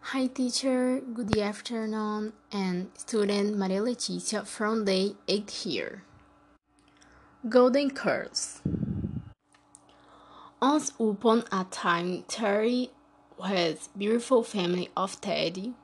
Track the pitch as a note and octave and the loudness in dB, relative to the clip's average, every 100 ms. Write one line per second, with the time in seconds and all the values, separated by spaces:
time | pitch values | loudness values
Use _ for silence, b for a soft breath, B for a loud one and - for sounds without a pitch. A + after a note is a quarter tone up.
0 | - C4+ C4 C4 B3+ - C4+ B3+ B3+ B3+ | -4 0 0 0 -2 0 0 2 2 0
1 | C4+ A3+ G#3+ G#3+ G#3 G#3 - A3+ A3 G#3+ | -2 -6 0 2 2 -2 -6 -4 -2 -2
2 | G#3+ G#3+ G#3+ - _ G3+ F#3+ F3+ F#3 - | -2 -2 -6 -8 _ -2 0 0 -4 -10
3 | - A3+ G3+ G3+ G3+ G#3 F#3+ F#3+ A3+ A#3+ | -4 0 2 2 2 0 0 0 0 -2
4 | - F3+ E3+ G#3 G3+ - G#3+ A3+ G3+ F#3+ | -4 -4 -4 -6 -6 -4 0 0 2 2
5 | G3 - - G3 G#3 - G3 A#2 - - | 2 -2 0 0 0 -8 -6 -4 -6 -10
6 | - - - _ _ _ _ _ _ B | -18 -20 -20 _ _ _ _ _ _ B
7 | B B B B A#3+ B3 B3 C4 C#4+ C4+ | B B B B 4 6 8 6 2 -2
8 | G3 A#2+ - - - - - - - - | -2 -2 -2 -6 -8 -6 -4 -2 -2 -4
9 | - - - - _ _ _ - _ B | -4 -8 -12 -20 _ _ _ -20 _ B
10 | B B B B B _ B3+ D4+ D4 - | B B B B B _ 2 2 0 -2
11 | A3 G3+ A#3+ A3+ A#3 F#3+ F#3+ - F#3 E3+ | -2 2 4 4 2 -4 -4 -2 0 2
12 | F3 F3+ - - A3 G3+ A3 B3 B3 - | 0 -4 -6 -4 0 2 2 0 -2 -8
13 | _ _ _ - F#3 F#3+ E3+ D3+ - G3 | _ _ _ -8 -2 2 2 -2 -10 -4
14 | G3+ A#3 A#3 B3+ A#3 G#3 F3 F3+ F3 - | 0 0 4 2 4 -2 0 0 -2 -2
15 | F#3+ - G3+ D#3 E3+ F#3 G#3 B3 | -4 -4 -4 0 0 -4 -10 -12